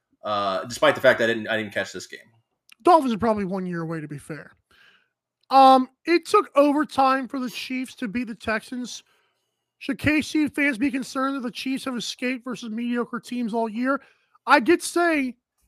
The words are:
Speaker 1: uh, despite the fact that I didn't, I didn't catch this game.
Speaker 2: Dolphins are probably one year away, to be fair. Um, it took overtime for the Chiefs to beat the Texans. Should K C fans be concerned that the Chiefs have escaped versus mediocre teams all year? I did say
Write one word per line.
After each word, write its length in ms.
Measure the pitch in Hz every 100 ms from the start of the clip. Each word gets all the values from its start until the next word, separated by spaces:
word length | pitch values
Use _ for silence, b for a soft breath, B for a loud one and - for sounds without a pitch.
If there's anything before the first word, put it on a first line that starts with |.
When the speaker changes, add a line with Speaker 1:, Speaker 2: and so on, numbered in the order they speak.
| _ _ 104
Speaker 1:
uh, 400 | 101 101 92 120
despite 300 | 117 151 -
the 60 |
fact 180 | 131 117
that 100 | 113
I 40 |
didn't, 140 | 113 104
I 80 | 110
didn't 180 | 104
catch 200 | 104 98
this 140 | 90 -
game. 120 | - _ _ _ _ _ _
Speaker 2:
Dolphins 320 | 311 330 262
are 40 | 214
probably 280 | 226 208 190
one 200 | 190 180
year 160 | 170
away, 180 | 160 160
to 60 | 151
be 100 | 143
fair. 360 | - 147 - _ _ b b b b b _ _ -
Um, 400 | 269 262 262 254 _ -
it 200 | 339 -
took 240 | 427 - 277
overtime 720 | 294 285 302 - 269 269 254
for 120 | 277
the 100 | 254
Chiefs 460 | - - 254 262 -
to 120 | 240
beat 200 | 240 233
the 80 | 214
Texans. 680 | - 214 - 247 240 - _ _ _ _ _ _ _ _
Should 180 | - 240
K 240 | 285 302
C 260 | - 311 294
fans 300 | - 285 214
be 140 | 277
concerned 440 | 262 - 269 269 277
that 60 |
the 100 | 233
Chiefs 340 | - 262 262 -
have 100 | 240
escaped 500 | - - 247 262 254
versus 240 | 233 233
mediocre 500 | 214 240 240 233 240
teams 340 | - 247 233
all 160 | 226 226
year? 320 | 208 254 277 b b b b -
I 140 | 285
did 220 | 240 339
say 540 | - 339 349 311 254 - _ _